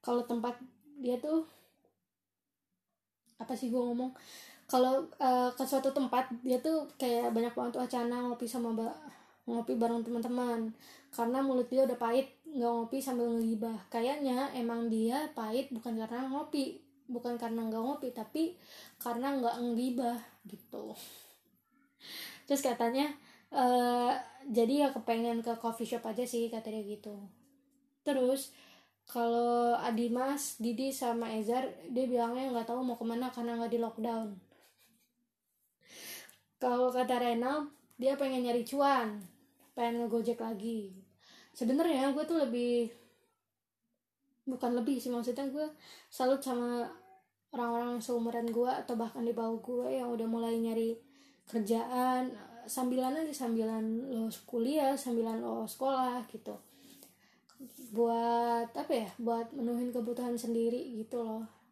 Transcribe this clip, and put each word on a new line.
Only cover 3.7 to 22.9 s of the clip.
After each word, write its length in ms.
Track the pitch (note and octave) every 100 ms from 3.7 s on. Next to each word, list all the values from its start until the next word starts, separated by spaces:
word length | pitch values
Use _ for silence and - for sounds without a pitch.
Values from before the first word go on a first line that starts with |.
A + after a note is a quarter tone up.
| B3
ngomong? 380 | A#3+ A#3+ B3+ B3+ - - - -
Kalau, 420 | _ B3+ B3 C4 - -
eh, 300 | C4+ B3 B3
ke 120 | B3 C4
suatu 240 | C4+ C4+
tempat, 400 | C4+ C4 A#3+ B3+ A#3+
dia 160 | B3+ B3
tuh 320 | D#4+ D#4+ C#4+ -
kayak 400 | B3+ A#3 A#3+ A3+
banyak 160 | A#3+
banget 220 | A#3 A#3+ B3
wacana 480 | B3 B3 A#3+ B3 B3
ngopi 160 | A#3+ A#3+
sama 240 | B3 A#3
ba-, 240 | A3+ A3+ - D4+ - - _
ngopi 320 | - A#3 A#3 B3
bareng 240 | A3+ A#3
teman-teman. 720 | A3+ A#3+ A#3 B3 B3 A3+ A3+ A3 - - -
Karena 320 | - A#3 B3+
mulut 240 | C4+ B3+ A#3+
dia 160 | B3+
udah 160 | C4 A#3+
pahit, 320 | A#3 A#3+ C4+ - -
nggak 240 | C4 A#3
ngopi 260 | A#3 A3+ C4+
sambil 240 | C4+ B3 A#3+
ngegibah. 480 | A#3 A3+ A3+ A3+ A3+ -
Kayaknya 640 | A#3 A#3 D4 C#4 B3 C#4 C4
emang 320 | A#3 A#3 A#3
dia 400 | A3 A3+ B3+ D4+ D4+
pahit 320 | A3 A#3 C#4
bukan 320 | A3+ A#3+ A3+
karena 320 | A3 A#3 C4
ngopi, 480 | C#4 D4+ D4 C4 - - _ -
bukan 300 | A#3+ A#3+ A#3+
karena 320 | A#3 A3+ A3+
nggak 140 | A3
ngopi, 240 | A#3 D4 C4 A#3+
tapi 400 | G#3+ D#4 E4 - - - - -
karena 400 | A#3+ A#3 C4+ C#4
nggak 240 | A#3 A#3+
ngegibah 560 | A#3+ A#3 B3+ B3 A#3+ A#3+ - - G3
gitu. 480 | G#3 - - G#3+ G#3+ - - - - _ _ _ _ _ _ - - - - -
Terus 100 | C#4
katanya, 500 | C4+ A#3 A#3